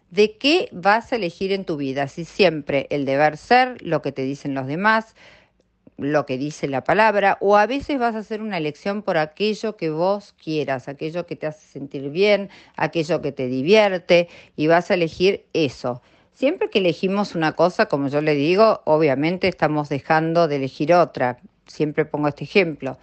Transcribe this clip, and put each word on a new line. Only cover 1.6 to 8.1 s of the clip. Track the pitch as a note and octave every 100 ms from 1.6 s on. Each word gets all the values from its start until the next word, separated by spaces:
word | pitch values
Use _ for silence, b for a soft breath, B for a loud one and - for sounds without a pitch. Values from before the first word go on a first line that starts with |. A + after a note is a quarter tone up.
tu | F#3 D3+
vida, | C3+ C3+ C#3
si | -
siempre | E3 - F#3 D#3+ - C#3 -
el | D3
deber | C3+ C3+ D3+ D3+
ser, | - B3 B3+ A#3+
lo | - D#3
que | C#3+
te | C3+
dicen | C3+ C#3 C#3+
los | C3+ C3
demás, | D#3 G#3 A3 A3 _ b b b _ _ _ _ -
lo | C#3+ D3+ C#3
que | B2+
dice | C#3+ - D3
la | C3
palabra, | - F3+ A3 G3+ G3 -
o | G3 G#3
a | G#3+
veces | C#4 - C#4+
vas | A#3